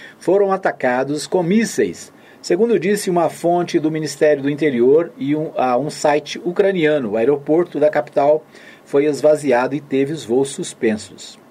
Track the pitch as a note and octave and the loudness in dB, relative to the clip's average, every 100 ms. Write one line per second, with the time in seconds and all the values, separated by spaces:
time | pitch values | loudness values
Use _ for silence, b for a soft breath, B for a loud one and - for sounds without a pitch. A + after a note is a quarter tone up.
0 | B - - G3 G3 F#3+ F#3 - B2+ B2 | B -8 0 2 2 0 -2 -2 -2 0
1 | C#3 D3+ - F#3 E3+ G#3+ G#3 - G2 D#2+ | -2 -4 -2 -2 2 0 0 0 -2 -4
2 | - B B B - F3 A#3 G#3 E3+ G3+ | -16 B B B -4 0 2 0 0 -2
3 | G3 F3 D#3+ - E3+ F3 E3+ E3+ D#3 D#3 | -2 0 -2 -2 -2 0 0 -2 -2 -4
4 | D3+ - D#3 C#3+ C#3 C#3+ D#3 A#2+ B2 D3+ | -6 0 2 2 0 -2 0 2 4 4
5 | E3+ - C3+ D3+ D#3 - B2+ B2 D3 - | 2 -6 -4 -4 -4 -2 0 0 -2 -2
6 | D3+ D3+ D3 - F3 F3+ G3 F#3+ D3+ D3+ | 0 0 -2 -8 -4 0 0 2 0 0
7 | A2+ G#2+ A#2+ C#3+ C#3+ D#3+ E3+ D3 D3+ D3+ | -2 0 0 0 0 0 0 0 0 0
8 | - - C#3+ D#3 B B B B - C#3+ | -2 0 2 2 B B B B -2 0
9 | D3+ C3+ D3 D3+ D3 A#2+ C3 C#3+ - C3+ | 2 2 2 4 2 2 0 -4 -2 0
10 | C#3 D#3+ G#2 B2 C#3 - F3 - A2+ G#2+ | 0 -4 -2 0 0 -4 -10 -4 -2 -2
11 | - - - - - | -6 -20 -20 -20 -20